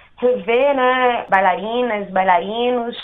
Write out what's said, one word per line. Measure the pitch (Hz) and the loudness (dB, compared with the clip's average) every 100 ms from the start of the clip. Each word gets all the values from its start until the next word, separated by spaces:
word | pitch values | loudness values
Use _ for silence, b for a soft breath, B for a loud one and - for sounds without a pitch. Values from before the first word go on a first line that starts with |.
| B - | B -4
rever, | 247 202 190 240 285 269 | -2 0 0 2 2 2
né, | 254 254 247 240 - | 2 2 2 0 0
bailarinas, | 190 190 175 208 240 247 208 190 | 2 2 0 -2 -2 -2 -4 -4
bailarinos | 190 190 175 196 226 247 247 233 233 | 0 2 2 0 -2 -2 -2 -4 -10